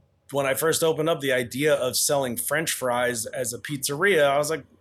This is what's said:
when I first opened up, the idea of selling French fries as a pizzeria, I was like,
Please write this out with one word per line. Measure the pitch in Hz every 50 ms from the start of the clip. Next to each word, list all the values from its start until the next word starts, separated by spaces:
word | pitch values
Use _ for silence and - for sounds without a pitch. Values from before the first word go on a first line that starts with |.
| _ _ _ _ _ -
when | 131 143 139
I | 135 135
first | 131 156 165 151 - 165
opened | 160 151 143 156 160
up, | 170 147
the | 139 135 127
idea | 127 127 113 110 131 151 156 143
of | 139 127 127 113
selling | - - - 147 139 135 123 113
French | - - - 143 156 165 -
fries | - - 127 123 120 123 123 123 120 110 110
as | - - 139 123 113 120
a |
pizzeria, | 110 - - 147 139 - - 143 147 185 202 185 156 143 139
I | 139
was | 147 147 147
like, | 160 143 - - _ _